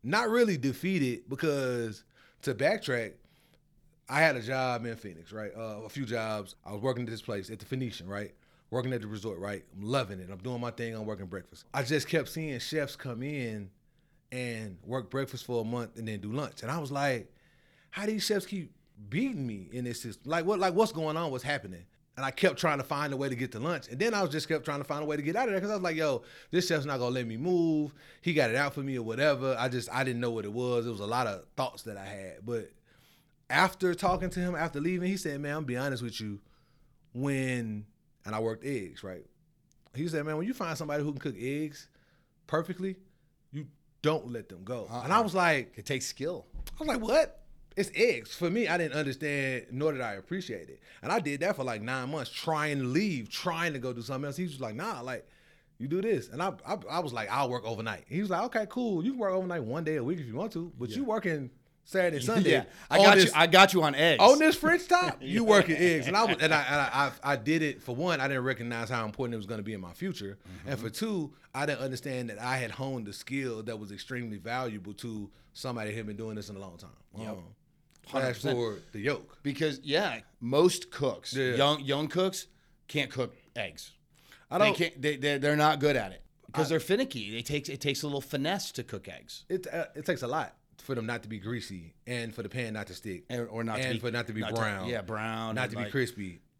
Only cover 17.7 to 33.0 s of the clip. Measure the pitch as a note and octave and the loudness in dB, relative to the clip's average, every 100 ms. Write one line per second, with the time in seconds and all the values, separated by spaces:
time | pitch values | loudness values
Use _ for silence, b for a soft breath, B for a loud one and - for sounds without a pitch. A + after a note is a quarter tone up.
17.7 | b b - G#3+ G#3+ - G3+ F#3+ G3 D#3 | b b -6 -2 -2 0 0 0 -8 -8
18.7 | _ _ - G2+ C#3+ C4+ G3+ B2+ G#2 F2 | _ _ -20 -4 -2 -2 -2 -4 -6 -8
19.7 | B2 B2 A#2 A#2 G2 C3+ E3 E3+ G#3 F#3 | -6 -6 -6 -10 -10 -4 0 0 2 2
20.7 | F3 A3+ D#3 D#3 D#3 E3 B2+ C3 C#3+ G2 | 4 2 2 -2 -2 -2 -4 -2 -4 -4
21.7 | F2 F2+ _ _ - C3+ - F#3 C3+ E3 | -14 -18 _ _ -6 -6 2 2 4 0
22.7 | C#3+ C3 C#3+ D3 C3+ C#3 B2 C3 G#2+ D3 | 0 -2 -2 -2 -2 -2 -2 -4 -4 -4
23.7 | D#3+ - B2+ A3+ G#3 F3 D3+ - D#3 - | -4 -6 -2 0 2 0 -2 -2 -2 -2
24.7 | C#3+ C#3 D3 D3+ D3+ D3 G3 B3+ F#3+ G#3 | -6 -4 -4 -2 -2 0 0 0 0 0
25.7 | G#3 F3+ D#3+ D3+ A#2+ B B B F3 F3 | -2 0 0 0 0 B B B 0 2
26.7 | D#3 C#3 C3 B2 B2+ A#2 A2+ E3 F3+ E3 | 0 0 -2 0 0 -2 -2 2 4 4
27.7 | D#3 D3 - B B F3 D3+ A#2+ B2 C#3+ | 2 0 -8 B B 0 4 4 4 0
28.7 | C#3 C#3 B2+ A2 A2+ D3+ C3+ C3 A#2+ B2+ | -2 -4 -4 -4 2 2 2 0 0 0
29.7 | B2 A2+ B2+ B2+ A#2+ A#2+ A2+ G2+ A2+ B2 | -2 -2 -2 0 0 -2 -2 -4 -4 0
30.7 | A#2+ A#2+ G#2 G2+ A#2+ A#2 F#2+ - - - | 0 0 -4 -2 0 0 -4 -8 -6 -4
31.7 | - A2+ G2 G2 G2+ F#2+ C2 G#2+ A#2 G2 | -6 -12 -12 -12 -12 -12 -12 -6 -6 -6
32.7 | - b b | -18 b b